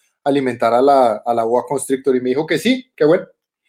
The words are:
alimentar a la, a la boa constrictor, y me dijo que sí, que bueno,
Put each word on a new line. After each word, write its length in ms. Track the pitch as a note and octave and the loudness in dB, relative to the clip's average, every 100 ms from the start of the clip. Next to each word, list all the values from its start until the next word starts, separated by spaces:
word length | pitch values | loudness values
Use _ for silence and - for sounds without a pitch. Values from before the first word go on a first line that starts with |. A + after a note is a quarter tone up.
| _ _ | _ _
alimentar 500 | C#3+ C#3 C3 A#2+ A#2+ | -2 0 -2 -2 0
a 80 | A#2 | 2
la, 400 | C#3 C#3 A#2+ G#2+ A#2+ | 4 4 4 0 -4
a 80 | |
la 100 | A#2 | -2
boa 220 | A2+ A#2+ - | 0 -2 -2
constrictor, 500 | C#3 - C3+ C#3 B2+ | -8 -4 -4 -2 -2
y 60 | |
me 80 | B2+ | -2
dijo 160 | C3 D#3+ | -4 -2
que 120 | E3 | -2
sí, 340 | A3+ C4 - - | -2 -2 -4 -2
que 100 | D#3 | 2
bueno, 200 | F#3 - _ _ _ | 2 -2 _ _ _